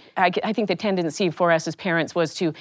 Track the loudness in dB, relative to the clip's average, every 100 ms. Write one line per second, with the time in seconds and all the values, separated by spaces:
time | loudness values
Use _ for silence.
0 | -8 0 2 2 -2 -2 -2 -2 0 0
1 | -2 0 -2 2 2 2 0 -6 -2 0
2 | 0 0 -2 0 -2 -4